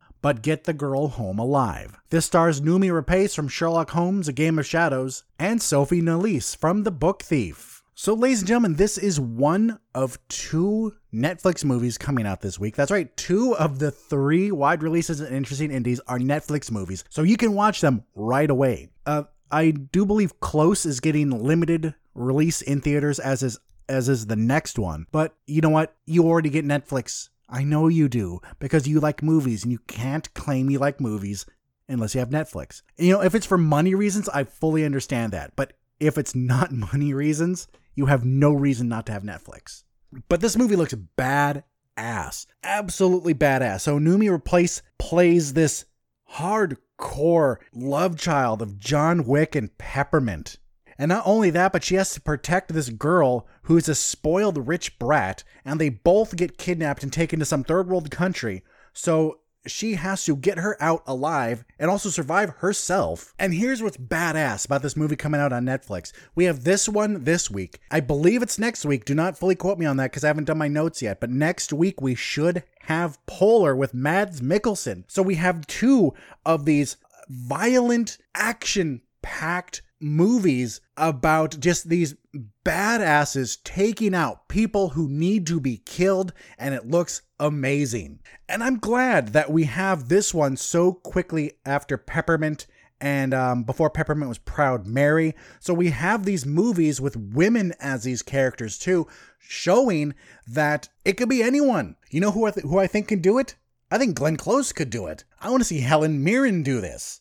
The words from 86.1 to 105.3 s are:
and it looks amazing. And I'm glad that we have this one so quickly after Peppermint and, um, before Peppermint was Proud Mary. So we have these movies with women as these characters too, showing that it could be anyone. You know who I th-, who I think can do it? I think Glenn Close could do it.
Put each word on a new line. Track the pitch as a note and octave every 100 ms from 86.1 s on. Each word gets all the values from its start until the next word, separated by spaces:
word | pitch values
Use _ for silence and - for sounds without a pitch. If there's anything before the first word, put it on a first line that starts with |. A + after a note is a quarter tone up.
| F#3+ F#3+ - - -
and | C#3
it | C3+ A#2+
looks | E3+ E3+ - _ -
amazing. | D3 D3 C3+ C#3+ C#3 A2+ - - - - -
And | G3+
I'm | A#3+ B3
glad | G#3 B3 B3+ F#3+ A2
that | D3 C#3+
we | D#3+
have | D3+ D3 F#3+ F3+ B2
this | F#3+ G3+
one | E3+ C#3+ C3+
so | - E3+ F3+
quickly | F3+ - F#3 F3 D#3+ D3 -
after | C3 C#3+ - C3+
Peppermint | - D#3+ - D#3+ D#3 D3+ - _ _ -
and, | C#3+ C#3+ C3+
um, | C3 B2+ B2
before | A#2 C3 D#3
Peppermint | E3 D#3 D3+ C3+
was | A2+
Proud | - - C#3 B2 F#2+
Mary. | B2 D3 D#3+ D#3+ - - -
So | -
we | E3+ F3
have | B2 F3 A3
these | G3 F#3+
movies | C3 D#3 A#3 F3+ D#3 C3
with | C3+ A#2
women | G2+ B2 F#3+ A#3 F#3 -
as | C#3 B2+
these | A#2+ A#2+
characters | - C#3 B2+ - A2 -
too, | F3+ F3+ D#3 - - _
showing | - - E3+ G#3 C4 E3 D3 - - - -
that | C3 D3 D3+ - _
it | G3+ G3+
could | B3
be | B3+
anyone. | A3+ C#4 C#4+ G3+ G2+ - _
You | D3
know | G3+
who | G3 A3
I |
th-, | G3+ C3+
who | F#3
I | F#3+
think | G#3 G3+
can | G3+
do | E3+ A#3+
it? | C4 - _ _ -
I | G#3+
think | C4 E3
Glenn | D3 D#3
Close | E3 B3+ C4
could | - C#3
do | A2+ F2
it. | D#2 -